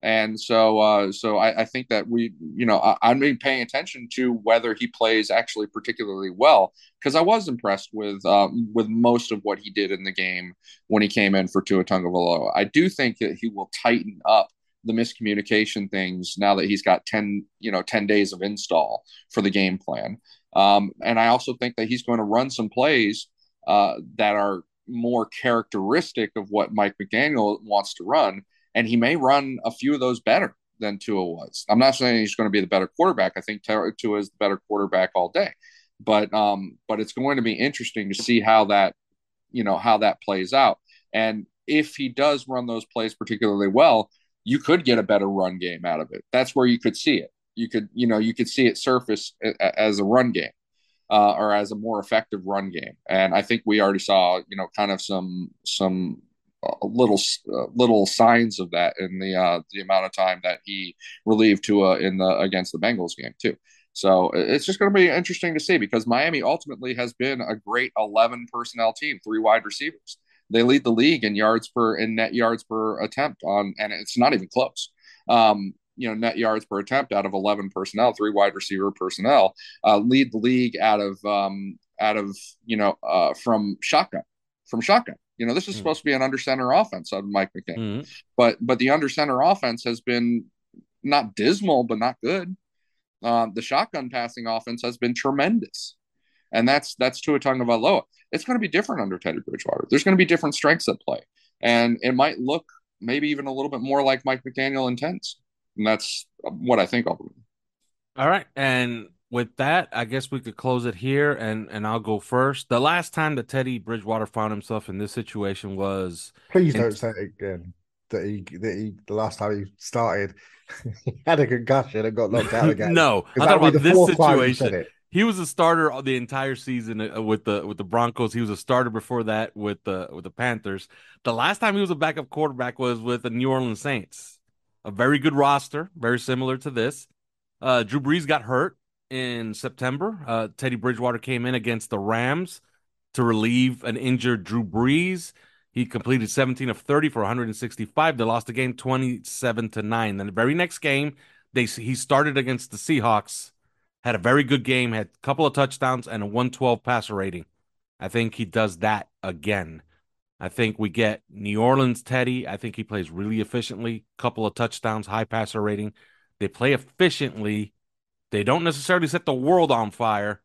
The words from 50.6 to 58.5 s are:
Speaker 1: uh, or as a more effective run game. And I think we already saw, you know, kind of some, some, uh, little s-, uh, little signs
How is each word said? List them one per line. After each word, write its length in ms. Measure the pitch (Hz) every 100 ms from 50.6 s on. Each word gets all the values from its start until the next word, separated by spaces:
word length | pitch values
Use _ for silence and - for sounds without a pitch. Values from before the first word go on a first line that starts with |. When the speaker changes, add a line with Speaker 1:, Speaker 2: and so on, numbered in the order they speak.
| _ _ _ _ _
Speaker 1:
uh, 220 | 107 104
or 200 | 95 107
as 180 | 104 104
a 40 | 104
more 240 | 110 107
effective 420 | 95 110 - 101 92
run 260 | 98 98
game. 260 | 82 - - -
And 280 | 92 95 92
I 80 |
think 180 | 101 117 110
we 160 | 107
already 180 | 98 98
saw, 400 | - 98 90 92 -
you 100 | 95
know, 100 | 92 -
kind 160 | 101
of 100 | 95
some, 500 | - 95 92 90 90 _ -
some, 580 | - 95 92 87 - _ _ _ _
uh, 100 | - -
little 340 | 101 113 120 98
s-, 220 | - - -
uh, 160 | 60 62 120
little 320 | 123 110 98
signs 520 | - 117 117 117